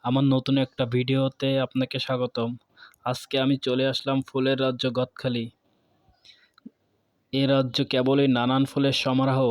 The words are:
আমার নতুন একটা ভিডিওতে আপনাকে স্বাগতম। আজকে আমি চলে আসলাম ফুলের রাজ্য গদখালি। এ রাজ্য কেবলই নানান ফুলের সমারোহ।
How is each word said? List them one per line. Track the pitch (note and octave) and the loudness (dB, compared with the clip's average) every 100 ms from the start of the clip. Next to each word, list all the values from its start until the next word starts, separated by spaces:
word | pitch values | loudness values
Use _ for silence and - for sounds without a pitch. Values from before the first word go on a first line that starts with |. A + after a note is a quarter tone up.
আমার | B2 C3 | 0 2
নতুন | C#3 C3 B2+ C3+ | 2 2 2 0
একটা | C3 - B2 | 0 -2 -2
ভিডিওতে | B2 B2+ C3+ C3+ - C3+ C3+ | -2 0 0 0 -2 -2 -2
আপনাকে | C3 C3 B2+ C3 | -2 -2 -4 -4
স্বাগতম। | - C3 B2 - A#2 B2 _ _ - _ | -4 -4 -4 -2 -4 -6 _ _ -20 _
আজকে | B2 B2+ - C3+ | -8 -8 -4 -2
আমি | C3 C3+ | 0 0
চলে | - B2+ C3+ | 0 0 0
আসলাম | C3 C#3 C3+ | -2 -2 -2
ফুলের | C3 C3+ C3 C3+ | -2 -2 0 0
রাজ্য | C3 B2+ B2+ | 0 -2 -4
গদখালি। | A#2+ B2+ - C3+ A#2+ A#2 _ _ _ _ _ _ _ - _ _ _ - _ _ _ _ _ _ | -2 -4 -4 -4 -4 -6 _ _ _ _ _ _ _ -20 _ _ _ -20 _ _ _ _ _ _
এ | C3+ C3+ | 0 2
রাজ্য | C3+ C3 A#2 | 2 2 -2
কেবলই | C#3 B2+ B2+ C3+ C#3 | 0 0 2 4 4
নানান | B2 B2 C3 | 2 2 2
ফুলের | C3+ - C#3 B2+ | 0 0 0 0
সমারোহ। | C#3 C3 C3 C3 B2+ | 0 0 2 2 2